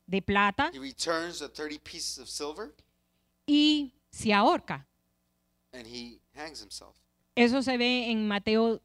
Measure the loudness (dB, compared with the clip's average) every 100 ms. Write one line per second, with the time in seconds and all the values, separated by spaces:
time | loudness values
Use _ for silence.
0 | -4 -2 2 4 4 2 -2 -4 -12 -6
1 | -2 -2 -2 -8 -12 -8 -10 -10 -14 -10
2 | -10 -10 -12 -8 -8 -8 -12 -16 _ _
3 | _ _ _ _ 2 4 6 4 -2 -10
4 | _ -6 2 4 4 4 -2 -10 -12 _
5 | _ _ _ _ _ _ _ -18 -14 -12
6 | -12 -16 _ -16 -14 -14 -16 -16 -18 _
7 | _ _ _ 2 2 2 0 0 0 0
8 | -2 -2 -2 -2 0 2 2 0